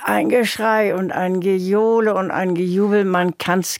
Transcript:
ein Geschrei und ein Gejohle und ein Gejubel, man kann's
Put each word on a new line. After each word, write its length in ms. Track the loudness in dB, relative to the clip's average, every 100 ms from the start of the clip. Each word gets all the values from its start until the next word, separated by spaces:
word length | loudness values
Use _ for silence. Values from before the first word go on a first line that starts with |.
ein 240 | -2 0 2
Geschrei 680 | 2 0 -2 0 2 2 0
und 160 | -2
ein 280 | -2 -2 0
Gejohle 720 | 0 0 0 0 2 2 2
und 160 | 0 -2
ein 220 | -2 -2 0
Gejubel, 480 | 0 0 2 2
man 340 | 2 2 0 -2
kann's 400 | -2 -2 -2 -8